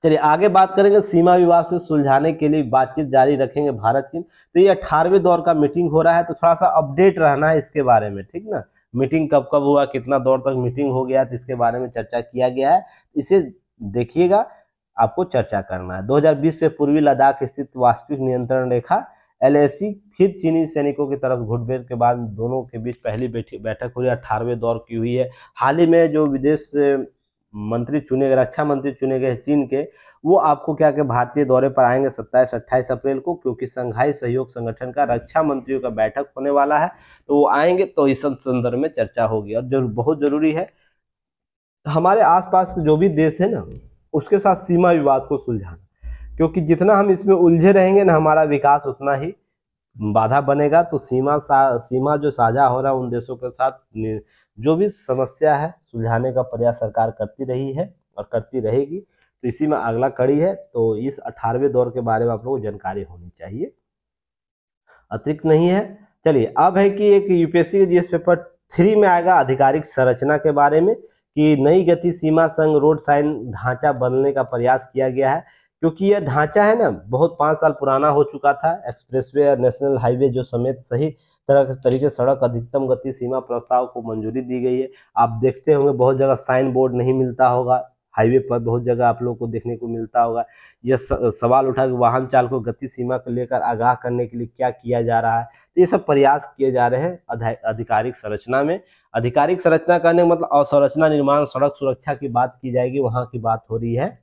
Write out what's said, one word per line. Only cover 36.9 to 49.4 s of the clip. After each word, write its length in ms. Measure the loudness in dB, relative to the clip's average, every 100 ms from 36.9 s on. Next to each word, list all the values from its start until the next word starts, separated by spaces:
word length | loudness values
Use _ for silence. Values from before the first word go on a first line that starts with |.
| -6 _ _ -2
तो 60 | 2
वो 120 | 2
आएंगे, 360 | 2 2 0 -2
तो 220 | 0 0
इस 140 | 0
संदर्भ 580 | -4 -6 -4 -2 -2 -4
में 100 | -6
चर्चा 360 | -4 -6 -2 -2
होगी। 280 | -2 -4
और 100 | -6
जरूर, 260 | -2 -2 -2
बहुत 280 | -2 -2 0
जरूरी 300 | 0 0 0
है 160 | -2 -8 _ _ _ _ _ _ _ _ _ _ _ -4
हमारे 360 | 0 2 2
आसपास 500 | 4 2 2 0 0 -2
के 60 |
जो 160 | 0 2
भी 120 | 2
देश 260 | 2 0 0
है 80 | -2
ना, 140 | -2 -8 -18 -20 _ _
उसके 260 | -6 0 0
साथ 260 | 2 0 0
सीमा 260 | 2 4
विवाद 340 | 4 4 0 0
को 80 | -6
सुलझाना, 400 | -4 -8 -8 -18 _ _ -16 -16 -16 -2
क्योंकि 240 | -2 0
जितना 320 | 0 2 4 4
हम 140 | 4
इसमें 260 | 2 2 4
उलझे 360 | 6 6 6
रहेंगे 320 | 6 6 4
ना, 100 | 4
हमारा 300 | 4 4 4 2
विकास 400 | 2 2 2 0
उतना 260 | -6 -4 -2
ही 180 | -4 -12